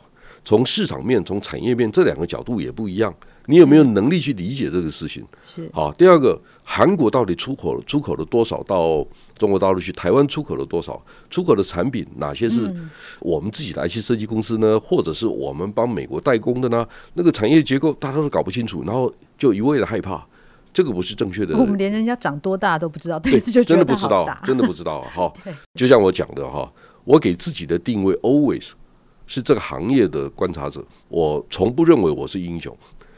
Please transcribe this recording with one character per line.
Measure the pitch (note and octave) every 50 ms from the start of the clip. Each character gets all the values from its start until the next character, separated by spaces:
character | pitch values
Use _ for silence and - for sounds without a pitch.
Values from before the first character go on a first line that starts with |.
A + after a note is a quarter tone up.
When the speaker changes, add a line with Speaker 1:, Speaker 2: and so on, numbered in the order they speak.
| _ _ _ _ - - - - -
Speaker 1:
从 | - G#2+ G#2+ B2+
市 | - - - -
场 | - F2+ C2 C#2
面、 | G#2 C3 A2 F2
从 | - F#2 G2+
产 | G2+ - - C2
业 | D2+ A2+ B2
面 | A#2 B2 A2
这 | G2+ - F3+
两 | A#2+ D2+ C2
个 | E2+ F2
角 | - - B1+
度 | - A#2+ G#2+
也 | D2 B1+
不 | - - A2+ G2+
一 | F2+ F#2+
样， | A2 G2+ E2 - - - - _ _
你 | - C#3+
有 | F3 E3+
没 | C3+ C#3+ D#3
有 | D3+
能 | B2+ A2 G2 G2 C3
力 | F3 F3+
去 | C#3+ C#3 C3+
理 | F#2+ E2+ F#2+
解 | C3+ C#3 G#2+ C#2+
这 | - F2+
个 | E2+ D#2
事 | C#2+ - - D2
情？” | - - G#1+ - _ -
Speaker 2:
是。 | - - - - E3 D#3+
Speaker 1:
好， | - - D#3 - -
第 | - E3+
二 | F#3 F3+ E3
个， | C3+ A2+ E2+ - - _ _ _ _
韩 | - - - - A3 G3+ F3
国 | C#3 G#2+
到 | G#2+ C3+ A#2+
底 | F#2+ F2
出 | - - - C3+
口， | - - E2 B1 B1 A#1+
出 | - - D3
口 | C#3+ - D#2
了 | C2 E2
多 | D#2 - A#2 A#2
少 | - E2+ C#2 C2+
到 | - G2+ F2+ E2 E2 D#2+ D2+ C#2+ - - - - - - -
中 | A2 G#2
国 | G2 F#2+
大 | G2 F#2+
陆 | F#2+ F#2
去？ | F2 F2+ F2
台 | - - F2
湾 | F#2+ C3+ C#3+ C#3+
出 | - D#3 D3
口 | - E2+ C2
了 | C#2
多 | C#2 - E2+
少？ | D#2 - - - - - - - - _
出 | - -
口 | F#3 F3 C3
的 | G2 F#2+
产 | - - F2 F2+ C#3
品 | B2+ A2+ E2 - - B1+
哪 | D2 D2 D2
些 | C#2+ A2+ A2+
是 | A2 A#2 A2+ G2
Speaker 2:
嗯。 | F#2 F2 E2+ D#2 - - - - - -
Speaker 1:
我 | - - E2 D2+
们 | D2 G#2
自 | A2 - D#3
己 | G#2
的 | D2+ C#2+
I | C#2 F2
C | F2+ A#2
设 | G#2 - B2 A2
计 | G#2
公 | G#2 A2+ A2 A2
司 | - A#2 A2
呢？ | A2 A2 G#2+ A2
或 | - - F3+ F3+
者 | - D#2+ D#2
是 | - A#2
我 | A2 - - C3+ C#2 -
们 | - F#2 G#2
帮 | G#2 - A#2 B2
美 | A#2 E2 C2
国 | - - -
代 | - - B2+ A2+
工 | G#2+ A#2+ B2 B2+
的 | B2+ B2
呢？ | A#2 A#2 A#2 A2+ - - - - -
那 | E3+ F3
个 | E3+
产 | C#3 - G#2+ A2
业 | D3+ D#3+ D3
结 | - C3 C3+
构 | C#3 D#3+ C#3+
大 | - - C#3
家 | C3+ D3+
都 | D#3 C#3+
搞 | - F2+ D#2
不 | -
清 | G2 A#2 A#2 A2
楚， | - D#2+ B1+
然 | E2 A2
后 | B2+ C3 A#2+ - _ _ _ _ -
就 | - C3+ G2+
一 | G2
味 | G#2+ C#3 D3+ C3+
的 | G2+
害 | F2+ G#2+ G#2
怕， | E2+ F#2+ F#2+ C#2+ - _ _ _ _ - - _ _ _ -
这 | - F#3
个 | D3
不 | G#2+ F2+
是 | F2+ - G#2
正 | - A#2+ G2
确 | F2+ G#2+ G#2
的。 | F2 - A3
Speaker 2:
我 | B3+
们 | G#3+ G3+ G3
连 | G3 G3
人 | G#3 A3 A3
家 | A#3 A#3+ A#3+
长 | - F3 C#3+ D3
多 | - F#3+ F#3+ F#3+
大 | G#3 G3 E3+ D#3
都 | E3 E3
不 | D3+ D#3+
知 | - E3+
道， | E3+ D#3
Speaker 1:
对， | D#3 C4+
Speaker 2:
但 | C4 A3
是 | - -
就 | G#3+ B3 A#3+
觉 | - E3 F3+
得 | F3
他 | C#3 C3+
好 | G#2 - - G#2+ F#2+ E2+
大。 | D#2 - - -
Speaker 1:
真 | - C3 B2+
的 | B2 -
不 | F2
知 | - E2+
道， | E2 D#2 C#2+ B1+
真 | B1+
的 | -
不 |
知 | E2+ F2+
道 | E2+
哈。 | -
Speaker 2:
<laughs> | - -
对。 | G3+ E3 C3+ - _ -
Speaker 1:
就 | - B2+ B2+
像 | C3 A#2
我 | G2+ F#2+
讲 | F2+ - - - -
的 | - C#2
哈， | C2 B1+ D2 C2 - - _ _ _ _ _ -
我 | - C3 D#3+
给 | - G#2+ F2
自 | F2 - E3+
己 | D3+ - E2+
的 | C#2+ E2+ F2
定 | - - A#2+ G2+ F#2+
位 | F#2+ F2+ -
always | - A2 C3+ D3 D3+ B2+ D#2+ B1+ - - - - - - _ _ _ _ _ _ -
是 | - - -
这 | A#2 - D3
个 | G#2+
行 | F#2 - - C2 D#2 G#2+
业 | C#3 C3+ G#2+ E2+
的 | D2 D2 C#2 C#2
观 | - - - F2+
察 | F2 D2+ C#2+ C#2+
者， | D2 D2+ - - _ _ _ -
我 | - E2 E2 D2+ D2+ D2 - -
从 | - - F#2 G#2+ B2+
不 | C#3 E3
认 | D#3+ E3 C3
为 | F#2+ D#2+
我 | D2+ C2+ C#2 C2+
是 | - G2
英 | F2+ F2 E2+ E2+
雄， | D#2 - A1 - _ - - - - - -